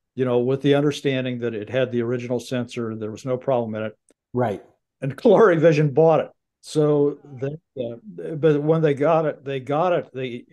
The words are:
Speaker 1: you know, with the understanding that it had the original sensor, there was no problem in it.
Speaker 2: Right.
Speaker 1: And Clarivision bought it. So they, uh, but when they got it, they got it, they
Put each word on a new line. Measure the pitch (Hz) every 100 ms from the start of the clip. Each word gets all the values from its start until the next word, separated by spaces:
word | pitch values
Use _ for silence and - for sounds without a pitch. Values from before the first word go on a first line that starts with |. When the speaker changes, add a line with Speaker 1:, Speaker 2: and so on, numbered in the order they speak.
| _
Speaker 1:
you | 123
know, | 127 123
with | 123 135
the | 143
understanding | 139 147 139 143 131 127 120
that | 117
it | 110 107
had | 131 123
the | 120
original | 117 127 120 120
sensor, | - 127 120 120 113 110
there | 107
was | 107 131
no | 127
problem | - 123 117
in | 110
it. | 110 - _ _ _
Speaker 2:
Right. | 123 117 95 - _ _ _
Speaker 1:
And | 139 -
Clarivision | - 202 220 165 165 151 151
bought | 127 165 151
it. | - _ _ _
So | - 156 151 147 143 143 143 127
they, | 135 156 _ 135
uh, | 117 117 - 170 165 160
but | 156 147
when | 151 165
they | 156
got | 135 147 165 151
it, | -
they | 135 135
got | 123 147 180
it, | 170 -
they | 127 131 120 -